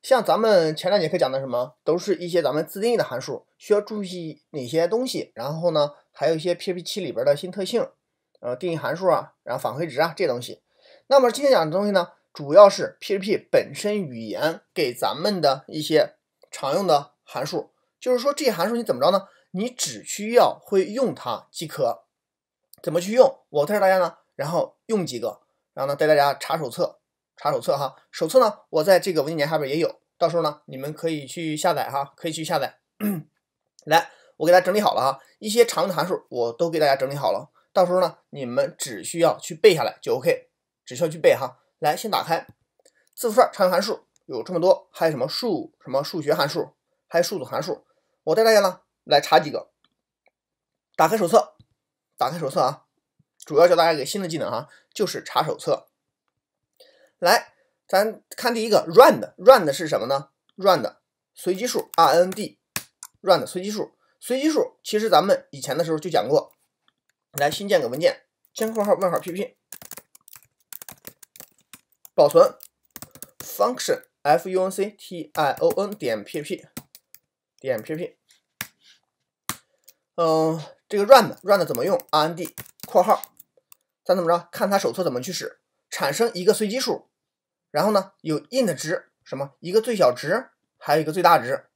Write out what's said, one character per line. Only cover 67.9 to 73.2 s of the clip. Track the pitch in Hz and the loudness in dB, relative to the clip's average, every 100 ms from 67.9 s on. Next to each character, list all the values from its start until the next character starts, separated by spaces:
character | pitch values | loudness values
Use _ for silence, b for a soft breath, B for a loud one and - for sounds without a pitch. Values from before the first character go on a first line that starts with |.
| 131 | 0
件， | 170 - _ _ _ | 0 0 _ _ _
尖 | - 220 | -8 -6
括 | 220 | -2
号 | 208 180 | 0 0
问 | 190 | 0
号 | 170 | -2
P | - | -6
P | 170 | -10
T， | 190 _ _ - - - _ _ _ - _ _ _ - - - - _ - - - _ _ - _ _ _ - | -10 _ _ -20 -20 -20 _ _ _ -20 _ _ _ -20 -20 -20 -20 _ -20 -20 -20 _ _ -20 _ _ _ 2
保 | 143 | 4
存 | 165 190 - - _ _ - - - | 6 4 2 -20 _ _ -20 -20 -20